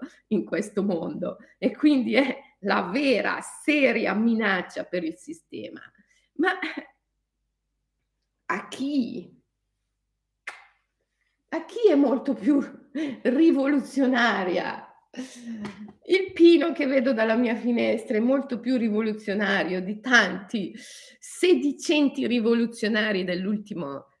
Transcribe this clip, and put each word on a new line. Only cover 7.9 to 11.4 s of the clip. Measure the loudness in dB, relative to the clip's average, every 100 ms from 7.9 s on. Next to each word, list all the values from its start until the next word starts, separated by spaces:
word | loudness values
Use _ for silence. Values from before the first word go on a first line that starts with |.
| _ _ _ _ _ -8
a | -8 -8
chi? | -8 -4 -2 -4 -6 -16 _ _ _ _ _ _ _ _ _ _ _ -18 -18 _ _ _ _ _ _ _ _